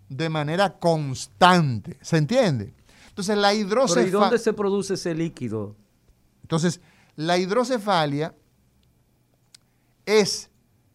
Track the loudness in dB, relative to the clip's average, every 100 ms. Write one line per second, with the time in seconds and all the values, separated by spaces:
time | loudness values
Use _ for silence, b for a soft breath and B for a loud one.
0 | -14 -6 -4 -2 -2 0 0 0 0 0
1 | 0 -8 -8 2 4 4 2 -2 -8 -14
2 | -2 0 2 2 0 0 -6 -14 b b
3 | b -10 -4 2 2 2 0 0 2 2
4 | 2 4 2 2 0 -2 0 -2 -2 -4
5 | -4 -4 -4 -6 -6 -6 -8 -12 _ _
6 | _ _ _ _ -4 -2 -2 -4 b b
7 | b b -2 0 0 0 0 -2 0 0
8 | 0 -2 -6 -10 _ _ _ _ _ _
9 | _ _ _ _ _ _ _ _ _ _
10 | 0 2 2 -2 -10 _ _ _ _